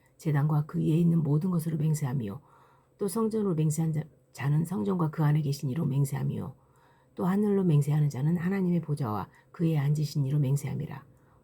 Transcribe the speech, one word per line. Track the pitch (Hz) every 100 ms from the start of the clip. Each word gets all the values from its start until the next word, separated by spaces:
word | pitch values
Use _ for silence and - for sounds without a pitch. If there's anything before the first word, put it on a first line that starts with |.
| _ -
제단과 | 165 147 151 151 151
그 | 165
위에 | 160 156
있는 | 170 165
모든 | 139 151 185
것으로 | 170 160 156
맹세하며, | 156 147 135 131 104 98 - - - _ _ -
또 | 202
성전으로 | 226 220 220 202
맹세한 | 160 156 151 160
자, | 151 - _ _
자는 | - 135 151 170
성전과 | 202 202 185 156
그 | 156
안에 | 147 151
계신 | 143 139 139
이로 | 123 -
맹세하며, | 139 139 139 139 117 95 - _ _ _ _ _
또 | - 185
하늘로 | 202 208 196
맹세하는 | 180 147 143 151 147
자는 | 123 147 175
하나님의 | 170 196 180 175
보좌와 | - 147 120 104 90 - _
그에 | - 165 156
앉으신 | 139 151 147 151 135
이로 | 147
맹세함이라. | 131 143 131 131 - - - - _ _